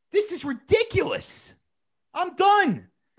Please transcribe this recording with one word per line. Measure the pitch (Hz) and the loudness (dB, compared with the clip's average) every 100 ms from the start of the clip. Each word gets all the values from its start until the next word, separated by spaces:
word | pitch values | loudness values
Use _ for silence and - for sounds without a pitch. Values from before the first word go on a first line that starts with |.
| _ | _
This | 392 415 | -2 -2
is | 330 285 | -4 -6
ridiculous. | 247 - 427 453 - 170 92 - - - _ _ _ _ _ _ | -8 0 0 2 -2 -2 -4 -6 -8 -12 _ _ _ _ _ _
I'm | 294 359 - | -6 -6 2
done. | 392 415 349 139 90 _ _ | 4 4 4 -2 -8 _ _